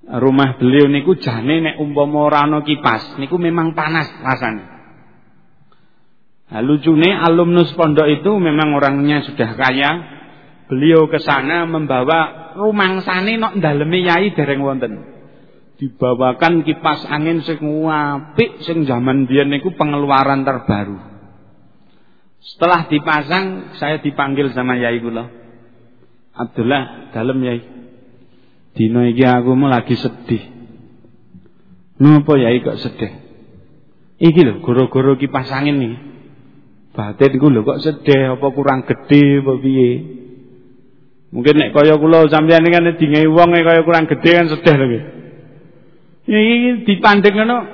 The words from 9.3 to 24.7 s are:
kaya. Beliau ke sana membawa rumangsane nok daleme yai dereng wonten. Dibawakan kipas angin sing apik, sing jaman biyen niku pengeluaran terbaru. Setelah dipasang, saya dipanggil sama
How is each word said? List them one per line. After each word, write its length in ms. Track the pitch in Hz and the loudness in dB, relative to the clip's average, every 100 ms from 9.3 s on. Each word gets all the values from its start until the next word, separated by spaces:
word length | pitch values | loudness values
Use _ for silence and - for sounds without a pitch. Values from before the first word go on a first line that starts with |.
| - 113 110 | -6 -6 -2
kaya. 360 | 131 131 139 170 160 - - - - - - | -2 0 -2 -4 -10 -20 -20 -20 -20 -20 -8
Beliau 400 | 127 151 165 151 | 0 4 4 4
ke 80 | 151 | -2
sana 480 | - 139 135 170 165 | -2 -2 0 -4 -4
membawa 880 | 160 147 131 127 165 156 - - 190 | -6 -4 -2 0 0 -2 -8 -20 -6
rumangsane 800 | 214 208 190 190 190 185 196 226 | -4 0 -2 -2 -4 -4 -4 -4
nok 200 | 220 208 | -4 -2
daleme 440 | 160 143 151 180 | -2 -2 -2 -2
yai 280 | 180 170 202 175 | 0 0 -2 -2
dereng 280 | 139 139 | -2 -2
wonten. 360 | 139 131 120 104 - - - - - _ - _ | -4 -4 -8 -10 -18 -20 -20 -20 -20 _ -20 _
Dibawakan 840 | 139 - 127 123 127 123 170 170 151 | -12 -4 -2 0 0 0 0 0 -2
kipas 400 | 156 165 147 - | -4 -4 -4 -6
angin 360 | 147 156 170 | -6 -2 -4
sing 160 | 151 156 151 151 160 | -6 -8 -6 -4 -4
apik, 760 | 151 147 139 151 - - - | -2 -4 -6 -6 -2 -2 -4
sing 240 | 151 165 143 | -8 -4 -2
jaman 400 | 120 127 135 127 | -2 0 0 0
biyen 240 | 135 139 | 0 0
niku 240 | 143 185 - | -2 -6 -4
pengeluaran 680 | 151 143 143 135 135 135 | -4 -2 0 0 2 0
terbaru. 680 | 135 127 - 104 101 98 - - - - - - - _ _ _ _ _ _ _ | -2 -4 -4 -4 -6 -12 -18 -20 -20 -20 -20 -20 -20 _ _ _ _ _ _ _
Setelah 480 | - - 170 175 160 | -20 -4 0 0 0
dipasang, 880 | 147 151 151 139 180 190 185 156 - | -4 0 -2 -2 -4 -4 -8 -14 -8
saya 240 | 147 151 | -6 -4
dipanggil 500 | 147 143 139 139 139 | -6 -4 -4 -2 -2
sama 240 | 123 127 | -2 -4